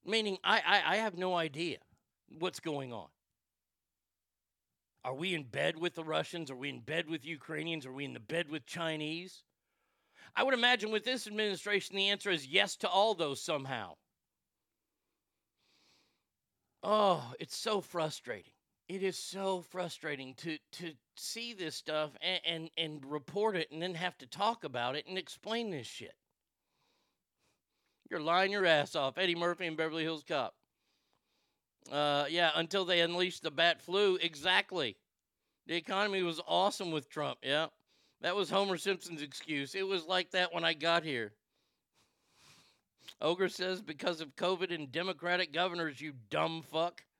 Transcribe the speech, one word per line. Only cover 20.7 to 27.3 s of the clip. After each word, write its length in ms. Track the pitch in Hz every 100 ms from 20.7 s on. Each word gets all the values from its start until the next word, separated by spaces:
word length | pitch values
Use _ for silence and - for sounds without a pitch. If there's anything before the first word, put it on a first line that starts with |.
to 180 | - 175 147 _ -
see 360 | - 226 233
this 220 | 214 165 -
stuff 360 | - 156 156 143
and, 180 | 170 180 160
and, 240 | 165 165 -
and 280 | 160 151 135
report 520 | 147 127 180 214 185
it 140 | 156
and 100 | 156
then 120 | 175 170
have 220 | 180 -
to 60 | 127
talk 380 | 151 208 226
about 320 | 156 123 123 143
it 100 | -
and 100 | 185
explain 520 | 175 - - 226 226
this 180 | 160 113
shit. 260 | - 92 - _ _ _ _ _ _ _ _ _ _ _